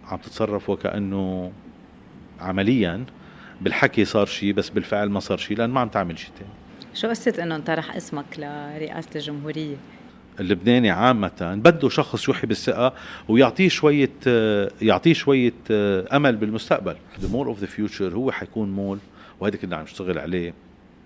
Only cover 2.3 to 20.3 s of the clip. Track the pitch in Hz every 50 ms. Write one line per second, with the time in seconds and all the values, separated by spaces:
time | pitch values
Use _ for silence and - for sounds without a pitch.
2.3 | - - 90 92 92 98 98 110 135 120 95 85 85 107 127 - - - - -
3.3 | - - - - - - - - - - 139 135 - 117 98 - - 104 101 -
4.3 | - - 101 101 98 101 - - - 101 87 - 107 101 104 101 101 95 - -
5.3 | 95 - - - 104 113 117 120 131 131 120 104 - 104 92 85 80 - - -
6.3 | - - 101 - - - - - - - - - - - - 226 226 226 - 240
7.3 | - 170 170 165 156 151 - 165 160 160 156 - - 175 - - 156 143 143 -
8.3 | - 156 147 143 147 147 147 147 151 156 156 - - 165 156 - - 151 143 147
9.3 | 147 143 143 156 147 156 156 147 139 135 - - - - - - - - - -
10.3 | - - 95 92 101 85 92 120 120 127 117 101 85 92 117 127 123 107 95 87
11.3 | - - 92 85 95 107 113 175 165 156 139 117 - 156 - - - 110 - 135
12.3 | 123 - - 110 110 - - 127 82 113 123 131 - - - - - - - -
13.3 | 110 123 131 - 220 - 190 175 - - 151 151 147 143 135 - - - - 127
14.3 | 120 113 110 107 104 101 98 92 - - 110 107 92 - - 170 160 - - 139
15.3 | 135 131 123 117 - - - - 110 104 101 101 98 92 92 - 131 143 147 135
16.3 | 117 104 107 107 110 110 - - 160 - 95 87 82 - - - - - - -
17.3 | 104 131 139 123 113 101 98 - - 107 107 98 - - 98 90 85 113 131 131
18.3 | - - 101 - - 113 104 98 98 101 98 98 98 104 - - - - - -
19.3 | - - 92 104 95 90 101 90 85 78 78 - - - 92 90 87 73 73 82